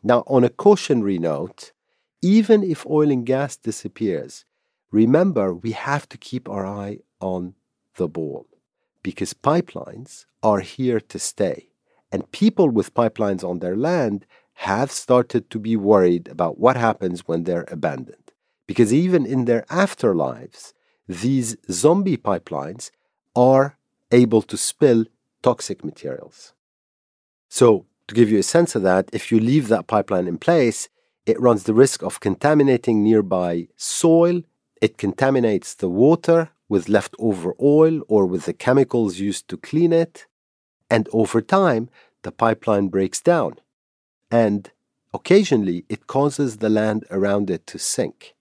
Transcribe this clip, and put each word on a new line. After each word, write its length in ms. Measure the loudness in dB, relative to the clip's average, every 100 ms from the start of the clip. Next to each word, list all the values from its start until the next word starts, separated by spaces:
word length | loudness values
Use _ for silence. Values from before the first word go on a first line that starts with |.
Now, 220 | 2 0 2
on 180 | 2
a 60 | 2
cautionary 680 | 2 4 4 2 -2 0 -2
note, 520 | -2 -4 -8 -14 -20 _ _ _ _ _
even 420 | 2 2 4 2
if 220 | 2 -6 -2
oil 240 | 0 2
and 140 | 0 0
gas 320 | -2 -2 -6
disappears, 880 | -10 -8 -12 -6 -4 -4 -8 -18 _ _ _ _ _
remember 640 | 0 4 4 2 -2 -4
we 200 | -4 -10
have 360 | -10 -6 -6 -8
to 80 | -20
keep 320 | -14 -14 -10
our 160 | -10 -10
eye 340 | -10 -12 -14 _ _
on 340 | -8 -6 -8 -14 _ _ _ -8
the 120 | -6
ball 400 | -6 -10 -10 -18 _ _ _ _ _
because 320 | -12 -8 -10 -2
pipelines 920 | 0 0 -2 -12 -16 -18 -20 -20 _ _
are 200 | 0 0
here 380 | -4 -6 -2 -2
to 200 | _ -10
stay. 500 | -10 -4 -4 -4 _ _ _ _ _
And 200 | -10 -10
people 380 | 0 0 2 2
with 260 | 2 -2 -2
pipelines 480 | -2 -2 -4 -4
on 160 | -6 -6
their 160 | -6 -4
land 500 | -2 -2 -4 -6 _ _ _ _
have 300 | -4 -2 -2
started 580 | -6 0 0 2 -4 -6
to 100 | -10
be 160 | -4 -2
worried 520 | 4 4 4 2 -4
about 300 | -4 -4 2
what 200 | 2 2
happens 500 | 0 -2 -6 -8 -6
when 160 | -6
they're 240 | -4 -6 -6
abandoned. 640 | -8 -6 -8 -14 -20 _ _ _ _ -10
Because 280 | 0 2
even 320 | 2 2 0 0
in 200 | -4 0
their 180 | -2
afterlives, 1120 | -2 -2 -2 0 0 0 -2 -6 -18 -20 -20 _ _ _ _
these 500 | -6 -2 -2 -2 -8 -10
zombie 480 | 0 2 2 0 -4
pipelines 720 | -4 -6 -6 -10 -10 -14 -18 _ _ _ _ 2
are 420 | 4 4 2 _ _ _ _
able 300 | 4 4 2
to 160 | 0 -8
spill 480 | -8 0 2 2 0 _ _ _
toxic 400 | -2 -2 -6 -10
materials. 680 | -12 -12 -14 -14 -16 _ -20 _ _ _ _ _ _ _ _ _ _
So, 360 | 2 4 4 -2 _ -6
to 80 | 2
give 160 | 4
you 80 | 4
a 40 |
sense 300 | 2 2 2
of 100 | 0
that, 260 | 2 2 0
if 200 | -8 0
you 80 | 0
leave 280 | 2 0 2
that 180 | -2 0
pipeline 420 | -4 -2 -4 -4
in 100 | -4
place, 500 | 0 2 2 -2 -12 _ _ _ -4
it 140 | 2
runs 220 | 2 2
the 100 | 2
risk 280 | 4 4 4
of 200 | -10 -6
contaminating 840 | -6 -2 0 2 4 2 2 2
nearby 640 | 4 2 2 -2 -2 -4 -8 _
soil, 680 | -10 0 4 4 4 0 -8 _ _ _
it 160 | -2 -2
contaminates 800 | -8 0 0 2 0 -2 -6 -8
the 140 | -6
water 640 | 2 4 4 2 0 0 _ _
with 180 | -2 0
leftover 640 | -2 -2 -6 -4 -4 -6 -2
oil 400 | 2 4 4 2 0
or 180 | 2 2
with 200 | -2 -6
the 80 |
chemicals 680 | -4 0 2 2 0 -2 -4
used 300 | -6 -6 -10
to 80 | -16
clean 340 | -6 0 2
it, 340 | 2 -2 -8 -20 _ _ _ _ _ _
and 200 | -2 0
over 300 | -2 0 0
time, 480 | 0 2 2 0 -4 _ _ _
the 80 | -16
pipeline 560 | -2 0 0 0 0 0
breaks 320 | -2 -4 -2
down, 400 | 0 0 -2 -8 _ _ _ _ _ _ _
and 400 | 0 0 -2 -8 _ _ _ _
occasionally, 720 | -14 2 2 4 0 0 -6 -8
it 180 | -12 -6
causes 500 | -2 -2 -2 -6 -4
the 120 | 0
land 340 | 0 0 -2 -6
around 380 | -4 0 0 -2
it 180 | -6 -8
to 100 | -10
sink. 580 | -8 -4 -6 -8 -20 _